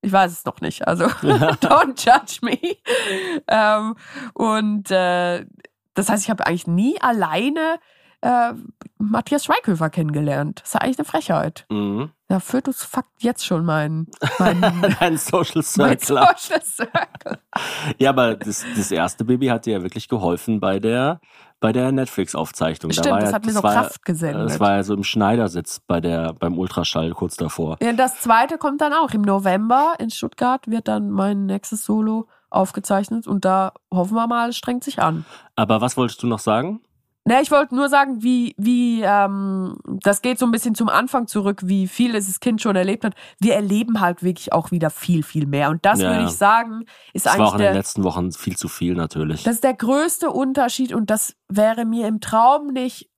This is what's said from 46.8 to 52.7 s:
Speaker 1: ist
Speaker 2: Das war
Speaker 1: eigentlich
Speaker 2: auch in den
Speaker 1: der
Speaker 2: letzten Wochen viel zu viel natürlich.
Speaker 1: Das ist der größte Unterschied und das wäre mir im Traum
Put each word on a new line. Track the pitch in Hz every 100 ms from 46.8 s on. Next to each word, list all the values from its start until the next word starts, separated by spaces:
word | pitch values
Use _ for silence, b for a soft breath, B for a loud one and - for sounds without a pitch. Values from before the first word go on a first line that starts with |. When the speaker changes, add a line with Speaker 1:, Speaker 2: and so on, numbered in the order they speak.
| 226 B B
Speaker 1:
ist | - -
Speaker 2:
Das | 196
war |
Speaker 1:
eigentlich | 107
Speaker 2:
auch |
in | 101
den | 101
Speaker 1:
der | 98
Speaker 2:
letzten | 95 -
Wochen | 92 87 90
viel | 82 - 90
zu | 82
viel | - 87 90
natürlich. | 113 156 151 156
Speaker 1:
Das | -
ist | 233
der | 269 262
größte | 233 269 330 - 330
Unterschied | - 262 269 240 - 254 240
und | 208
das | 214 - _ _
wäre | 196 214 226 226
mir | 226 220
im | 214
Traum | - 220 233 294 294